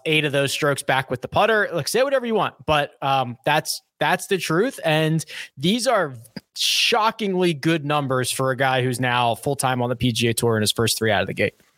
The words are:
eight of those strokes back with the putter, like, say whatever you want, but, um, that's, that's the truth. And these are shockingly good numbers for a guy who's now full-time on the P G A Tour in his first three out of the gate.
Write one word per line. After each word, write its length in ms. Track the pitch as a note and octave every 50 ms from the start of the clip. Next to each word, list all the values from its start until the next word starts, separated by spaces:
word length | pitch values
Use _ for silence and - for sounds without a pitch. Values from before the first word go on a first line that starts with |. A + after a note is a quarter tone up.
| -
eight 180 | D#3+ D#3 D#3 D3+
of 80 | D3
those 220 | C3 C#3+ C#3 C3+ -
strokes 280 | - - C#3+ C#3 -
back 300 | - - C3 C3 C3+ -
with 100 | C3 B2
the 60 | - -
putter, 400 | - E3 G3 A3 A3 G#3+ G3+ - D#3
like, 160 | E3+ C3+ -
say 140 | - A3 C4
whatever 220 | C#4+ C#4 C4 A#3+
you 100 | A#3+ A3
want, 200 | G3+ D#3+ B2 - - -
but, 260 | - D#3 D3 C#3+ - - - -
um, 340 | C#3 C3+ C3+ B2+ A#2+ A#2+ - -
that's, 380 | D3+ D3 D#3 D#3 - - - _ _ _ -
that's 280 | D3+ D3+ F3 F#3 - -
the 100 | G3 F3+
truth. 420 | D#3 - D#3+ E3+ G#3 C4+ C4 - -
And 400 | D#3+ D3+ D#3 D#3 D#3 D#3+ D#3+ - - - - - - _ -
these 300 | C3+ F3 G#3 B3 G#3+ C4
are 260 | A#3+ G#3 F3 D3 C3 A#2 A2+ - - - - _ -
shockingly 960 | - - - - - - - A3+ A#3+ G#3 A3+ A3 - A3+ G3 F#3 F3+ F#3 F3 E3+
good 300 | C#3 - D#3+ E3 E3 C#3
numbers 460 | C#3+ D3+ D3+ C#3+ B2+ C3 B2+ B2 -
for 200 | - - C3+ C3
a 40 | C3
guy 260 | A#2+ C3+ C3 C3 C3
who's 200 | B2 B2+ B2+ A#2
now 340 | C3 B2+ A#2+ B2 B2 A#2 A2+
full-time 460 | - - D3 C#3 C3+ - C3 B2+ B2
on 80 | A#2+ A#2+
the 80 | B2+ A#2
P 160 | B2 B2+ A#2
G 140 | A#2 A#2+ A#2
A 40 | A2+
Tour 220 | - - A#2 A#2
in 60 | A2
his 100 | G#2+ G2+
first 260 | - - A#2 A2+ - -
three 140 | A2 A2
out 80 | G#2 F#2+
of 60 | F#2+ F#2
the 60 | F2+
gate. 220 | F#2+ G2+ - - _ _ _ _